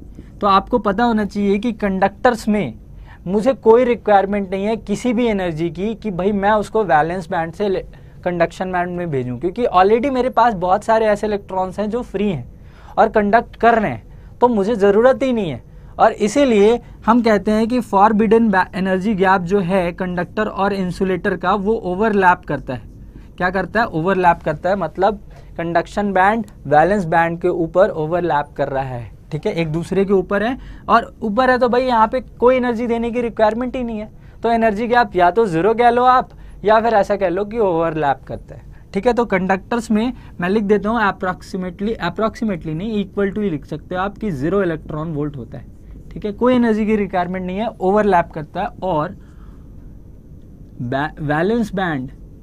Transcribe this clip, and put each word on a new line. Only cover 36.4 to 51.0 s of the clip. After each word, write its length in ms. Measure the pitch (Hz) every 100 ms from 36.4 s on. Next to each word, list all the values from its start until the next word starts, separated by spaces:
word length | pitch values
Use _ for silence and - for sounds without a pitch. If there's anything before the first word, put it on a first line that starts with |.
| - - 196
या 160 | 220
फिर 120 | 226
ऐसा 220 | 214 196 202
कह 140 | 185
लो 160 | 180 208
कि 120 | 233
ओवरलैप 600 | 190 165 165 156 143 - -
करता 280 | 110 - -
है, 60 | - - -
ठीक 140 | 196 247
है। 60 |
तो 120 | 233 233
कंडक्टर्स 640 | 185 190 190 - 240 226
में 220 | 214 247 - - -
मैं 80 | 180
लिख 140 | 214
देता 260 | 202 208 202
हूँ 100 | 233
approximately, 960 | 196 185 185 180 - 190 185 175 208 220
approximately 760 | 262 - 220 - 220 170 156
नहीं, 320 | 156 226 208 185
equal 280 | 202 202
to 80 | 214
ही 80 | 202
लिख 160 | 147 -
सकते 300 | 151 - 180
हो 60 |
आप 160 | 202 -
कि 140 | 214
ज़ीरो 320 | 135 156 202
इलेक्ट्रॉन 500 | 180 160 - 156 165
वोल्ट 240 | 143 147 143
होता 200 | 110 -
है, 80 | - - - - -
ठीक 140 | - 208
है, 60 |
कोई 240 | 202 240 254
एनर्जी 300 | 233 214 214
की 100 | 214
रिक्वायरमेंट 500 | 190 180 175 185 180
नहीं 120 | 190
है, 100 | 233
ओवरलैप 640 | - 185 214 208 175 170
करता 300 | 165 147 175
है। 60 | 202 -
और 340 | 185 156 151 - - - - - - - - - - - - - - - - -
बै-, 400 | 123 135